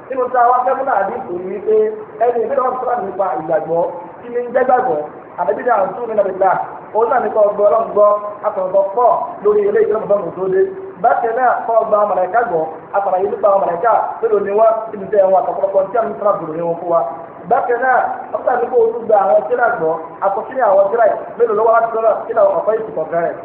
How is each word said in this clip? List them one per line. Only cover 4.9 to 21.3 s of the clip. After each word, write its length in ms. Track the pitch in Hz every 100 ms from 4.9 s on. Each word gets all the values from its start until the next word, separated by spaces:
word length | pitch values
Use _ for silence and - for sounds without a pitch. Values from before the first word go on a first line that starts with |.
| 247 151 - -
Ànábì 340 | - 180 214
ní 60 | 247
à 80 | 220
ń 120 | 190
tún 140 | 240 233
nínú 180 | 214 196
ìlà, 260 | 185 190 170 - - -
òun 180 | 208 233
náà 120 | 247
ní 100 | 214
kọ́ 120 | 220
ọgbọ́ 240 | 202 190 208
Ọlọ́run 220 | 226 202
gbọ́, 200 | 202 208 208 - -
àtọ̀rọ̀tọ̀ 440 | 214 196 185 196 196
pọ̀ 220 | 240 233 196 - -
lórí 220 | 196 208
ilé 180 | 202 220
ìjọba 340 | - 214 180 202
ọ̀dọ́ 160 | 170
tó 120 | 175 185
dé. 160 | 190 190 - - -
Bákan 380 | 226 - 233
náà, 180 | 233 254 208
kọ́ 140 | - 226
ọgbà 220 | - 208
màláíkà 400 | 208 185 180 175
gbọ́, 220 | - 165 156 - -
àtàrà 280 | 202 202 185
yìí 120 | 196
nípa 200 | 233 208
màláíkà, 400 | 196 175 170 233 - - -
mélòó 240 | 226 208
ni 120 | 196
wọ́n, 200 | 208 226 220 220
ibi 160 | 208 190
tẹ́ 180 | 214
wọn 160 | 185 190
àtọ̀pọ̀lọpọ̀ 420 | 175 175 196 196
tí 140 | 190 233
a 40 |
ń 120 | 214
tún 140 | 202 202
àbùrù 260 | 190 160
ní 80 | 156
wọn 160 | 170 170
fún 120 | 175
wa. 120 | 165 - - - -
Bákan 380 | 170 247 - 240
náà, 180 | 262 240 - - -
wọ́n 160 | -
tà 100 | 170
ní 120 | 247 233
kó 80 | 240
o 120 | 226
tún 160 | 240
gba 120 | 202 208
àwọn 240 | 196 208
tírà 240 | 208 240 240
gbọ́, 220 | 170 160 160 - -
àtọ̀kíní 440 | 196 202 - 262
àwọn 240 | 226 196 196
tírà 200 | 226 214
yìí, 120 | - -